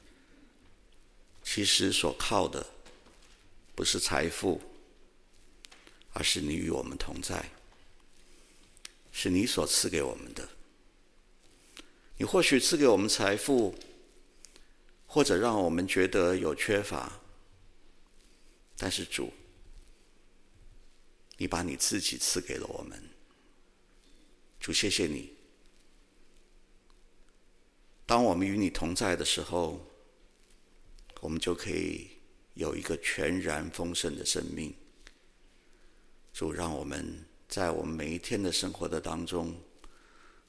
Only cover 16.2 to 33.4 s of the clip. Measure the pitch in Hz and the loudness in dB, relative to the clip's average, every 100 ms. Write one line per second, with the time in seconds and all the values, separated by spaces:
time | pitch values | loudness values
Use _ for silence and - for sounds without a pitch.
16.2 | 87 92 85 73 - 101 101 73 62 - | 4 2 0 -2 2 2 0 -4 -6 -10
17.2 | - - - - - - - - - - | -18 -20 -20 -20 -20 -20 -20 -20 -20 -20
18.2 | - - - - - - 95 - 85 - | -20 -20 -20 -20 -18 -8 -4 -4 -4 -6
19.2 | 58 - - - - - - - - - | -6 -10 -20 -20 -20 -20 -20 -20 -20 -20
20.2 | - - - - - - - - - - | -20 -20 -20 -20 -20 -20 -20 -20 -20 -20
21.2 | - - 87 85 87 65 - 104 - 64 | -16 -6 -2 -2 -2 -2 0 0 -2 -2
22.2 | - 90 - 65 - - - - - - | 0 0 -4 -8 -8 -10 -12 -14 -16 -20
23.2 | - _ - - - _ _ - - - | -20 _ -20 -20 -20 _ _ -20 -20 -20
24.2 | - - - - - - 104 - 82 69 | -20 -20 -20 -10 -2 0 2 2 0 -2
25.2 | - - - _ - - - - - - | -10 -18 -20 _ -20 -20 -20 -20 -20 -20
26.2 | - - - - - - - - - - | -20 -20 -20 -20 -20 -20 -20 -20 -20 -20
27.2 | - - - - _ _ - - - 120 | -20 -20 -20 -20 _ _ -20 -6 4 6
28.2 | 120 87 98 101 98 - 80 90 101 85 | 8 6 4 2 2 0 -2 0 2 2
29.2 | 82 - - 85 80 78 - - - _ | 2 0 0 0 0 -4 -14 -20 -20 _
30.2 | - _ - - - - - - - - | -20 _ -20 -20 -20 -20 -20 -20 -20 -10
31.2 | - 80 - 87 98 82 82 78 80 - | -6 -2 -2 -2 -2 -2 -2 -6 -10 -20
32.2 | - - _ - 78 82 - 80 - - | -20 -20 _ -6 -4 -2 -4 -4 -2 0
33.2 | 76 92 | 0 0